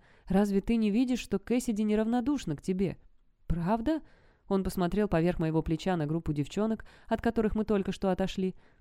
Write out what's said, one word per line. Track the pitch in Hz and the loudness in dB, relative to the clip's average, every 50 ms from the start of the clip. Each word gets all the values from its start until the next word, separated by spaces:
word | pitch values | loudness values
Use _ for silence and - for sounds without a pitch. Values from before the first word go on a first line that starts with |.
| _ - - - - | _ -20 -20 -12 -4
Разве | - 180 196 208 202 196 196 | 2 2 4 4 4 2 0
ты | - - 233 | 2 2 0
не | 226 220 208 | 2 2 2
видишь, | 190 233 262 247 254 - | 2 2 2 2 0 -2
что | - - 196 190 | -2 -4 -4 -4
Кэссиди | - - 226 254 - - 214 202 220 | 0 0 0 0 0 0 -2 0 0
неравнодушна | 208 208 208 220 226 233 247 226 269 294 254 - 165 147 | 0 2 2 2 2 0 0 0 0 -2 -2 -2 -4 -6
к | - | -4
тебе?" | - - 190 185 196 165 - - - - _ _ _ _ _ _ _ | -4 -4 -2 0 -2 -2 -4 -8 -16 -20 _ _ _ _ _ _ _
"Правда?" | - 165 175 165 175 220 226 226 302 320 302 - - - - - - _ _ _ - | -2 -2 0 0 0 0 0 0 0 -2 -2 -4 -10 -20 -20 -20 -20 _ _ _ 0
Он | 196 196 185 | 0 0 0
посмотрел | 190 - 190 180 170 185 202 214 | 0 0 0 0 0 2 0 0
поверх | 202 - 165 160 180 180 - | 2 2 2 4 2 2 0
моего | 165 160 156 160 | 0 0 0 0
плеча | 156 - 160 156 - 190 185 | 0 0 -2 -2 0 -2 0
на | 170 151 | 0 0
группу | 143 160 170 165 - 151 | -2 -2 -2 -2 -2 -2
девчонок, | 147 143 - - 202 208 220 220 208 - - - - - | -2 -4 -4 -2 -2 0 0 -2 -4 -6 -16 -20 -14 -6
от | - 226 226 | -4 -4 0
которых | - 233 226 226 214 214 - | 0 0 0 2 0 0 0
мы | 214 208 | 0 0
только | - 214 196 190 - | 0 0 0 0 -2
что | 185 - - 196 | -4 -2 0 0
отошли. | 185 - 190 170 - - 185 185 - - - - _ _ | 0 0 -2 -2 -2 -2 -4 -4 -4 -8 -18 -20 _ _